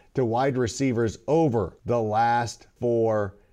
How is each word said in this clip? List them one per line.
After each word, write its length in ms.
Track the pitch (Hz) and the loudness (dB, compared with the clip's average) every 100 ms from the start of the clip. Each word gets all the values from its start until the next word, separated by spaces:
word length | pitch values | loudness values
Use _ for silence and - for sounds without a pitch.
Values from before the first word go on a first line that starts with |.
| _ | _
to 100 | - | -2
wide 340 | 123 113 139 127 | 0 0 0 0
receivers 600 | 120 - 135 117 113 - - | -2 0 -2 0 -2 -2 -2
over 480 | 156 160 113 90 - - | 2 2 0 -4 -6 -4
the 120 | 120 | -2
last 680 | 110 107 117 120 117 - - _ | 0 0 2 0 -2 -10 -20 _
four 540 | 120 117 113 107 101 - _ | 0 2 2 0 -2 -8 _